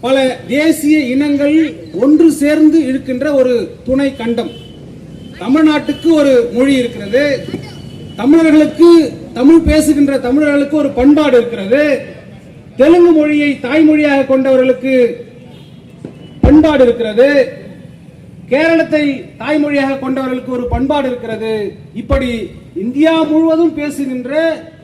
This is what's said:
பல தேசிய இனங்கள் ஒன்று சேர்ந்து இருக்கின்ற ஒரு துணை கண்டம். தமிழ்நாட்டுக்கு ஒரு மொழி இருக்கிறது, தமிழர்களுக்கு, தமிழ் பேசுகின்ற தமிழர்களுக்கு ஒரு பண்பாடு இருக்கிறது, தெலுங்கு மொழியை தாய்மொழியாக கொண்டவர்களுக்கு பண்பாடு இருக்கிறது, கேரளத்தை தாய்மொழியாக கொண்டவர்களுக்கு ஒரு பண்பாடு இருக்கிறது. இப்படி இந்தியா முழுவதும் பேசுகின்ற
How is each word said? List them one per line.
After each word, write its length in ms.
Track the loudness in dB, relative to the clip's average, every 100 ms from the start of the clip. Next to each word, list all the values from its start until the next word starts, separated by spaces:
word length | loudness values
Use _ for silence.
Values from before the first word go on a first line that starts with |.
பல 360 | 0 0 0 -4 -4
தேசிய 520 | -2 0 0 2 0
இனங்கள் 560 | 0 -2 0 0 0 0 0 -6 -12
ஒன்று 380 | -2 2 4 4
சேர்ந்து 540 | 2 0 2 4 4 0
இருக்கின்ற 460 | -4 -6 -6 -2
ஒரு 420 | 0 0 0 -4 -12 -4
துணை 300 | -2 -2 -4
கண்டம். 360 | -6 -4 -6 -12 -20 -20 -20 -20 -20 -20 -20 -12
தமிழ்நாட்டுக்கு 720 | -2 0 0 -4 -4 -4 0
ஒரு 360 | 2 2 2 0
மொழி 200 | -2 0 0
இருக்கிறது, 640 | -2 -8 -4 -2 -2 -4 -8 -12 -12 -18 -18 -18 -18 -6
தமிழர்களுக்கு, 760 | 2 2 4 4 2 4 6 6 4 -6 -14
தமிழ் 260 | 0 4 4
பேசுகின்ற 600 | 4 2 2 2 2 0
தமிழர்களுக்கு 580 | -2 0 2 0 0 -2
ஒரு 120 | -2
பண்பாடு 480 | 0 2 4 4 2
இருக்கிறது, 640 | 0 -6 -2 0 0 -2 -6 -18 -20 -20 -20 -20 -20 0
தெலுங்கு 340 | 4 6 6
மொழியை 480 | 4 2 0 0 -2
தாய்மொழியாக 640 | -2 2 4 4 2 0 0
கொண்டவர்களுக்கு 680 | 0 2 2 2 0 0 0 0 -2 -14 -20 -20 -20 -20 -20 -20 -20 -20 -18 -20 0
பண்பாடு 420 | 4 6 6 4
இருக்கிறது, 460 | 2 2 -4 2 2 2 0 -4 -20 -20 -20 -20 -20 -20 -20 -20 -4
கேரளத்தை 560 | -2 0 0 0 -2 -2 -6 -12 -12
தாய்மொழியாக 600 | -4 -2 -2 -2 -4 -4
கொண்டவர்களுக்கு 520 | -6 -6 -4 -6 -8
ஒரு 160 | -8 -6
பண்பாடு 400 | -4 -2 -2 -4
இருக்கிறது. 680 | -6 -10 -8 -6 -6 -8 -12 -18
இப்படி 560 | -16 -4 -2 -2 -6 -10 -16 -16 -10
இந்தியா 460 | -8 0 0 0
முழுவதும் 520 | 0 0 0 0 0
பேசுகின்ற 840 | -2 -8 -8 -8 -8 -6 -4 -2 -4 -12 -20